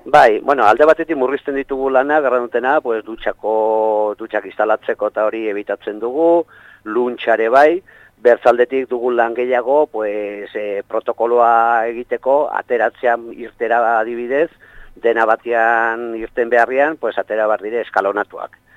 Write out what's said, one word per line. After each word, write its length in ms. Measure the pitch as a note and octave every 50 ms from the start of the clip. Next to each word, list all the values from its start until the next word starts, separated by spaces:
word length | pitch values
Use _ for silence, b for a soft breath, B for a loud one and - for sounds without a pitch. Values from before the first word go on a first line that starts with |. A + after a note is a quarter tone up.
| -
Bai, 340 | - - D3+ C#3 A#2+ G#2+ -
bueno, 240 | - B2+ C#3+ C3+ A2+
alde 220 | G#2 A2+ A#2+ D3+
batetik 300 | D#3 D#3 - E3 D#3+ E3
murrizten 380 | C#3+ B2+ B2+ C#3 C#3 - - C#3
ditugu 360 | C3+ C#3 - C#3 C3 C3+ C3+
lana, 280 | C3+ B2+ C3+ C#3+ D3+ D#3
garrantzena, 600 | D3 C3 A#2+ B2 A#2+ A#2 - A#2+ A#2 B2+ C#3+ D#3
pues, 240 | D3+ B2 A2+ A2 G#2
dutxako, 1120 | G#2+ A2+ - - G#2+ G2 - - G#2 A2 A2 A2 A2 A2 A2 A2 A2 G#2+ G#2+ G#2+ G#2 G#2 -
dutxak 280 | A2 A2 - G#2 G2
instalatzeko 640 | F#2+ F#2+ - G#2+ G#2+ G#2+ A2 - - A#2 - G#2 G#2+
eta 180 | - A2 G#2+
hori 220 | G#2+ G#2+ A2+ A2+ G#2+
ebitatzen 480 | G2+ G2+ G#2 - G2+ - - - G#2 G#2+
dugu, 460 | G#2+ A#2 B2+ D3+ E3 E3+ E3+ F3 D#3+ B B B B B B B B
luntxare 640 | G#2+ G#2+ A#2+ B2 B2 A#2+ - - - A2+ G#2+ A2+ A2+
bai, 320 | A#2+ C3+ D3 D#3 E3+ F#3 b b b b b b b _ -
bertzaldetik 640 | A#2+ A#2+ G#2 - B2+ A#2+ A#2+ B2 - C3+ C3 C3 -
dugun 280 | B2+ A#2+ A#2 B2+ B2
lan 180 | A#2 A#2 A#2 A#2
gehiago, 520 | A#2+ B2 B2+ B2+ B2 A#2 B2 C#3 D3 D3+
pues, 600 | D3 - A2 G#2+ G#2 G#2 G#2+ G#2 G2+ G2+ G2+ G2+ - -
eh, 280 | A2 G#2+ G#2 G2+ G2 G2 -
protokoloa 1000 | - A2+ - - A#2 - A2+ A#2 A#2+ A#2+ A#2 A#2 A#2 A#2 A#2 A#2 A#2 A#2 A2+ A#2
egiteko, 600 | A#2 A#2 B2 - B2 A#2 - C3+ C3+ C#3+ D3+ - -
ateratzean 760 | - - - B2 A#2 A2 A2+ - - - B2 A#2 A#2 A#2 A#2 G#2
irtera 600 | - A#2 A2+ - - A#2+ A2+ A#2 A#2+ A#2 A2+ A#2 A2+
adibidez, 500 | A2 A2+ A#2+ A#2 A#2+ A#2+ C3 C#3+ D#3+ - - b b b b b b b b
dena 300 | - - A#2 A2+ A2+ A2+
batean 920 | A2 A2+ A2+ - A#2 A#2 A#2 A2+ A2+ A#2 A2+ A2+ A#2 A2+ A#2 A#2+ A#2 A2+
irten 320 | A2+ A2+ A2 _ - A#2+ A#2
beharrian, 480 | A#2 A#2+ A#2 A2+ C3 C3 C#3+ D3+ D#3+
pues, 220 | D3 - A2+ G2 -
atera 280 | F#2 - G#2 A2 G#2+
behar 160 | G#2+ G#2+ G2+ F#2+
dire 180 | G#2+ A2+ A#2+ G#2+
eskalonatuak. 760 | - - G#2 G2 G2 G2+ G#2 G2+ - - - - - _ _ b b b